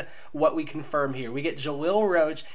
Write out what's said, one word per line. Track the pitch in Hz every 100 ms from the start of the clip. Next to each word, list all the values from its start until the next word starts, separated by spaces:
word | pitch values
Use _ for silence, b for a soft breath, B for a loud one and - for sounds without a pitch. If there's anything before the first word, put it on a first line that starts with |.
| B B B
what | - 156
we | 160
confirm | 151 151 143 147 139
here. | 131 117
We | 135
get | 151 135
Jaleel | 147 143 165 208 208
Roach. | 175 156 156 B